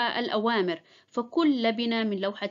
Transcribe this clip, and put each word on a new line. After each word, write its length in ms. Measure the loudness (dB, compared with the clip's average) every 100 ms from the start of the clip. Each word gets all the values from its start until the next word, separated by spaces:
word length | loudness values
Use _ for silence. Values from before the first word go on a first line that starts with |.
| 0 -2
الأوامر، 640 | -2 0 2 2 0 -4 -10 -20 _
فكل 560 | -6 -2 2 2 4
لبنة 400 | 2 0 0 0
من 160 | 0 -2
لوحة 300 | -4 -4 -6